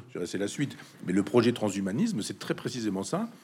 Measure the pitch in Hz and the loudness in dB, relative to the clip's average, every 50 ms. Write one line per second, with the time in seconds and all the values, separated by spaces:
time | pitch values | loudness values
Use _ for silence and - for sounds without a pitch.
0 | - - - 85 87 85 - 92 101 104 - - - - - - - - - - | -4 -8 -6 -6 -6 -4 -2 -2 -2 -2 0 -2 -2 -2 -4 -10 -16 -20 -16 -10
1 | - - 90 98 98 - - 120 110 120 117 - 110 104 95 101 95 95 98 139 | -4 2 2 2 2 6 6 6 6 6 4 2 0 0 0 0 -2 0 0 0
2 | 220 233 202 113 - - 101 - - - 170 - - 123 117 127 110 104 95 95 | 0 0 0 -2 -4 -4 -6 -8 -4 -4 -4 -4 -4 -6 -4 -2 -2 0 0 0
3 | 101 - - 180 233 226 - - | -2 -2 -2 -2 -2 -4 -8 -14